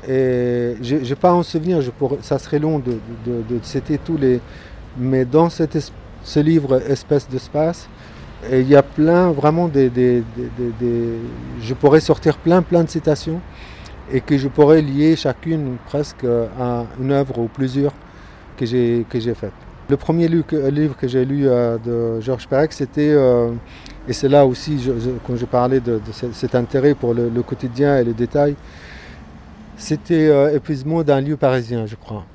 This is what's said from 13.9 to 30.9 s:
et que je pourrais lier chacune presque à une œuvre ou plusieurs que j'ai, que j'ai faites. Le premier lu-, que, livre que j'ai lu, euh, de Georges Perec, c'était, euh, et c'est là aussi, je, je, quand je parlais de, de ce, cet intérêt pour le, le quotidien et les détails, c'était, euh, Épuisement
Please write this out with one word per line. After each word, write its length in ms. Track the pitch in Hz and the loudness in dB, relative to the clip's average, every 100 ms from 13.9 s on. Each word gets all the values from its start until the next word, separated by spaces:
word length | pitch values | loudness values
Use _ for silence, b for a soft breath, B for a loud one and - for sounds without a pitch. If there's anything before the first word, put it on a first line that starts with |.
| B - | B -6
et 120 | 131 | -6
que 160 | - 143 | 0 0
je 100 | 135 | 0
pourrais 320 | 120 147 160 | 4 6 6
lier 340 | 147 139 156 | 4 2 2
chacune 600 | 160 147 123 160 160 139 120 - | 2 0 -4 -4 -4 -4 -8 -6
presque 380 | 143 147 - 123 120 113 127 | -6 -6 -4 -2 0 -2 -4
à 260 | 123 120 117 - | -4 -4 -6 -6
une 140 | 131 | 0
œuvre 260 | 139 135 123 | 0 0 -4
ou 100 | 117 | -6
plusieurs 440 | - 131 135 143 - B B B B B - | -4 -4 0 -2 -4 B B B B B -8
que 80 | |
j'ai, 400 | 120 123 120 120 110 | -2 0 2 0 -2
que 120 | 123 | -4
j'ai 140 | 113 | -4
faites. 180 | 113 101 - - - - | -6 -8 -12 -20 -20 -4
Le 60 | - | -2
premier 280 | - 165 165 | 0 0 2
lu-, 160 | 170 | 2
que, 140 | - 156 | 0 0
livre 400 | 135 147 156 131 | 0 0 -2 -2
que 100 | 131 | -2
j'ai 200 | 131 127 | 0 0
lu, 200 | 143 135 | 2 2
euh, 300 | 123 120 117 | 2 2 -2
de 440 | 113 117 117 113 | -4 -2 -2 -4
Georges 260 | 110 127 - | -4 -6 -2
Perec, 240 | 135 156 | 0 0
c'était, 400 | - 135 - 147 | -2 -6 0 4
euh, 380 | 147 131 120 117 117 B B B B - | 4 6 4 2 -2 B B B B -8
et 60 | |
c'est 140 | 120 139 | -2 4
là 180 | 143 135 | 6 6
aussi, 340 | 123 - 147 | 2 -4 -4
je, 180 | 123 120 | -2 -2
je, 120 | 120 123 - | -4 -6 -6
quand 100 | 123 | -6
je 80 | |
parlais 360 | 120 123 123 131 | 0 0 2 2
de, 160 | 120 113 | 0 -4
de 80 | 107 | -4
ce, 200 | 104 123 | -10 -10
cet 220 | 113 127 | -6 -2
intérêt 400 | 127 120 139 139 | -2 0 0 0
pour 180 | 139 120 | -2 -2
le, 160 | 117 120 | -2 -2
le 140 | 117 | -2
quotidien 560 | 120 131 131 117 143 139 | -6 -8 -8 -2 0 2
et 60 | |
les 100 | 117 | 0
détails, 420 | 113 120 143 143 143 B B B B B B - - - - - - | -2 -2 0 0 -2 B B B B B B -20 -20 -20 -20 -20 -16
c'était, 520 | - 151 - 165 156 | -6 -6 0 2 6
euh, 260 | 143 143 | 6 4
Épuisement 480 | 147 - 143 139 | 2 -2 -6 -2